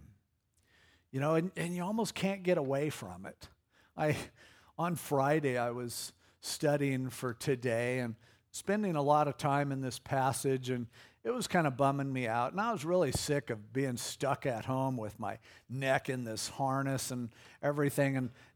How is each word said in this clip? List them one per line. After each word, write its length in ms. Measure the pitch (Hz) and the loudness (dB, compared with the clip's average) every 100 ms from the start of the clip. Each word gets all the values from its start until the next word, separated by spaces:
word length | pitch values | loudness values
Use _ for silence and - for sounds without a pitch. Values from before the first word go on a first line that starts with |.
| 73 - _ _ _ _ _ _ _ _ _ | -18 -20 _ _ _ _ _ _ _ _ _
You 120 | 131 | -2
know, 140 | 147 160 | 2 2
and, 160 | 175 165 | 0 -4
and 180 | 170 | -4
you 80 | 175 | -4
almost 340 | 175 220 208 - | -2 -2 -2 0
can't 280 | 190 196 | -2 0
get 140 | 180 175 | 2 2
away 320 | 135 139 151 | 2 0 0
from 360 | - 98 90 95 | -2 -10 -12 -14
it. 220 | - - _ _ _ _ - | -14 -20 _ _ _ _ -2
I, 220 | 156 113 - - - - - - | 0 0 -4 -16 -20 -20 -18 -4
on 200 | 170 160 | -2 -2
Friday, 600 | - 139 135 156 143 123 | 0 2 4 4 2 0
I 140 | 120 | -2
was 400 | 120 120 - - - _ _ | -4 -6 -8 -10 -14 _ _
studying 680 | - - 151 143 139 131 127 | -10 0 2 4 2 0 -2
for 240 | - 127 | -4 -6
today 680 | 117 - 127 123 113 120 127 | -4 0 0 2 0 0 0
and 160 | 120 113 - _ _ | -2 -6 -14 _ _
spending 460 | - - 208 202 156 | -10 -2 0 2 2
a 40 | |
lot 280 | 143 147 147 | 4 6 4
of 80 | - | 2
time 340 | 151 139 143 | 2 2 2
in 80 | 135 | 0
this 200 | 131 - | -4 -6
passage, 720 | - 135 131 131 139 131 123 | -2 2 2 2 0 0 0
and 180 | 123 117 - - _ | -4 -4 -12 -20 _
it 80 | 113 | -4
was 160 | 233 - | -2 2
kinda 220 | 180 156 | 2 2
bumming 420 | 123 139 139 139 | 4 2 2 -2
me 140 | 131 120 | -2 0
out. 280 | 117 120 | 0 0
And 80 | 190 | 0
I 100 | 226 | -2
was 140 | 214 151 | -2 0
really 260 | 180 170 | 2 2
sick 380 | 175 - 143 - | 0 0 -2 0
of 240 | 113 107 | -8 -4
being 240 | 120 139 120 | -2 -2 -2
stuck 480 | - - 135 127 143 | -6 -4 -2 0 -2
at 200 | 113 117 | -4 -2
home 300 | 131 131 127 | -2 -2 -2
with 240 | 107 - | -6 -6
my 200 | 104 104 - - _ | -8 -8 -14 -20 _
neck 400 | 127 135 135 - | -4 2 2 2
in 140 | 127 | -4
this 240 | 117 110 - | -4 -6 -6
harness 640 | - 135 135 139 135 - | -2 0 2 0 -2 -2
and 180 | 127 120 - - - | -6 -6 -10 -20 -4
everything. 540 | 143 147 143 143 139 135 | -2 2 2 4 2 2
And, 160 | 127 - - | -2 -6 -18